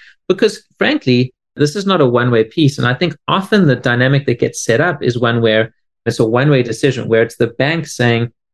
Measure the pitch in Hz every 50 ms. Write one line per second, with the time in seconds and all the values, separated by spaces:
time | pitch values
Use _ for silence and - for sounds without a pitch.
0 | - - _ _ _ - 185 190 240 214 - - - _ _ _ 202 226 302 294
1 | - - 123 123 127 127 - _ _ _ _ - 147 147 147 208 196 196 190 170
2 | 143 123 120 120 123 127 120 113 110 110 - - 156 135 - - 123 120 123 -
3 | 180 170 - - _ - 160 190 190 - - 208 185 147 123 117 - 123 120 123
4 | 127 131 143 139 143 - 120 - 127 - - - - - 113 117 160 180 165 -
5 | - 127 117 120 123 120 117 117 113 113 110 110 110 117 - _ _ _ _ _
6 | _ 120 117 - 123 110 113 123 135 151 147 127 120 120 110 - - 139 120 120
7 | 117 107 113 113 117 117 - - - - - - 131 143 165 165 139 - - -
8 | 123 120 117 113 117 117 - _ _ _